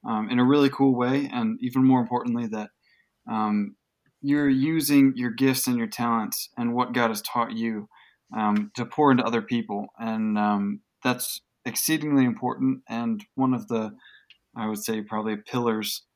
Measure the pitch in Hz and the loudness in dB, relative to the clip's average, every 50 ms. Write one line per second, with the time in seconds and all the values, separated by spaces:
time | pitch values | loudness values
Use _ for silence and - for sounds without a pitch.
0 | - - 113 107 110 101 123 123 127 127 143 147 139 139 135 - 139 135 127 120 | -6 -6 -6 -4 -4 -2 2 2 4 4 6 6 4 2 4 2 2 2 4 2
1 | 123 123 135 143 143 139 - 123 113 110 113 - 127 127 123 135 131 131 131 127 | 2 2 2 0 -2 -2 -4 -2 -2 -2 -2 -4 -6 -2 2 4 6 6 6 6
2 | 117 113 123 120 117 123 117 120 120 110 107 107 104 104 _ _ _ _ _ _ | 4 0 -2 -4 -2 -2 -4 -4 -4 -4 -6 -8 -8 -10 _ _ _ _ _ _
3 | _ _ _ _ _ - 113 107 110 107 104 104 101 101 - _ _ _ _ _ | _ _ _ _ _ -6 -2 -2 0 2 2 0 0 -2 -8 _ _ _ _ _
4 | _ _ _ _ - 139 143 147 147 139 135 131 135 156 165 160 143 143 147 143 | _ _ _ _ -2 0 2 2 4 2 4 4 2 2 2 0 2 4 6 6
5 | 139 135 131 120 123 120 110 117 135 135 131 131 - 127 123 120 113 104 - - | 6 6 4 0 -4 -4 0 2 2 2 2 2 0 -2 -2 -2 -2 -4 -4 -4
6 | 120 117 117 113 107 104 - - - - _ - 117 117 120 123 123 120 120 123 | -2 0 0 0 -2 -4 -6 -8 -10 -10 _ -6 -4 -2 0 0 -2 0 0 0
7 | 117 113 110 101 - - - 120 117 - 113 113 113 113 110 104 104 _ _ _ | 2 2 0 -2 -8 -4 -2 -2 -2 -2 -4 -4 -4 -4 -4 -6 -8 _ _ _
8 | _ _ _ _ _ _ 113 113 107 107 104 104 104 104 _ - 120 120 - - | _ _ _ _ _ _ -6 -2 0 2 2 0 0 -4 _ -8 -8 -6 0 4
9 | 151 143 131 123 110 113 117 117 104 - 123 117 110 - 104 101 104 - _ - | 6 6 6 6 4 0 -2 -2 -2 -2 -4 -4 -4 -4 -6 -8 -8 -10 _ -10
10 | 113 113 113 110 110 107 107 107 104 104 104 101 101 101 104 - _ _ _ _ | -8 -6 -4 -4 -2 -2 0 0 0 0 0 0 0 -2 -4 -6 _ _ _ _
11 | - 123 123 123 - - - - _ _ _ _ _ - 113 - - - 160 156 | -4 -4 -4 -2 -6 -8 -8 -12 _ _ _ _ _ -8 -6 -4 0 0 0 0
12 | 151 151 143 139 131 123 110 - 127 123 123 - 131 131 131 131 _ - 113 117 | 0 2 2 4 4 2 0 -2 -6 -6 -4 -2 -2 -2 -2 -2 _ -10 -8 -6
13 | 117 117 113 104 - _ _ - 131 131 127 120 104 - 120 113 110 107 - - | -4 -4 -4 -6 -8 _ _ -2 0 0 0 -2 -4 -4 -4 -4 -4 -6 -10 -16
14 | _ - _ _ _ _ - _ _ _ _ 120 113 110 107 104 - - 113 110 | _ -20 _ _ _ _ -20 _ _ _ _ -8 -6 -6 -6 -6 -6 -6 -6 -6
15 | 104 104 110 107 107 110 107 104 - - - 123 120 117 110 110 107 104 - - | -6 -6 -6 -6 -4 -4 -6 -6 -10 -6 -6 -2 -2 0 -2 -2 -4 -6 -8 -10
16 | _ _ _ | _ _ _